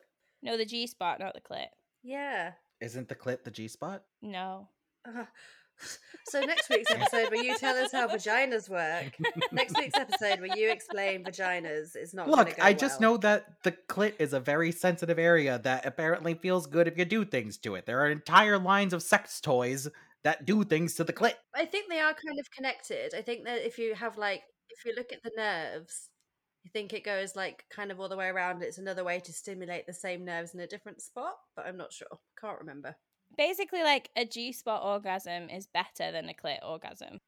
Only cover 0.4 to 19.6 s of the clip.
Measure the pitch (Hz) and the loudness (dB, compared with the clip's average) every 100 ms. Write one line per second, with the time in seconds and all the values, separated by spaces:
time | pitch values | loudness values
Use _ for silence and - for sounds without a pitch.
0.4 | 254 226 220 240 240 - 175 - 190 - | -6 -4 -4 -4 -8 -4 -4 -4 -8 -12
1.4 | - - - _ _ _ 247 277 285 208 | -12 -12 -12 _ _ _ -12 -8 -6 -6
2.4 | 170 170 _ _ 120 123 120 127 127 123 | -6 -10 _ _ -10 -10 -10 -8 -6 -6
3.4 | 120 110 110 - 160 196 - _ 214 185 | -8 -12 -12 -8 -10 -10 -14 _ -12 -8
4.4 | 185 190 196 _ _ _ 240 233 220 - | -8 -10 -16 _ _ _ -16 -14 -14 -16
5.4 | - - _ _ - - - - - 285 | -20 -20 _ _ -16 -16 -18 -20 -4 0
6.4 | 277 339 - 453 - - 784 494 202 220 | 2 0 2 2 4 2 4 4 2 2
7.4 | 254 440 262 254 262 262 240 208 214 233 | 0 0 2 2 0 0 0 0 2 2
8.4 | 269 226 202 180 156 170 139 - 466 - | 2 0 -2 -2 0 -2 -4 -2 -2 0
9.4 | - 262 494 440 539 - 262 - 208 185 | 0 0 0 0 0 -2 0 -2 0 -2
10.4 | 190 190 220 226 - 202 196 190 185 175 | -2 0 0 0 -4 -4 -2 -2 -6 -4
11.4 | 185 180 165 151 156 - 170 190 226 294 | -2 -2 -2 -6 -6 -10 -10 -6 4 6
12.4 | 170 - 190 202 277 - 226 233 208 208 | 6 6 6 8 2 4 6 6 4 4
13.4 | - - 185 175 - 190 208 208 147 135 | 0 -2 -2 -2 -6 0 0 2 0 0
14.4 | 127 151 165 165 185 170 170 165 170 170 | 2 2 2 2 2 2 2 4 8 8
15.4 | 139 120 123 131 131 147 160 170 165 165 | 6 2 2 0 0 0 2 2 0 -2
16.4 | 185 180 147 160 165 165 175 220 202 131 | 2 2 4 4 4 4 2 2 2 0
17.4 | 107 - 110 92 104 123 147 151 - 180 | -2 -6 -6 -4 -2 2 2 2 6 8
18.4 | 214 202 185 196 196 170 - 202 - - | 8 6 6 4 4 0 4 2 2 -6
19.4 | 156 127 | 2 2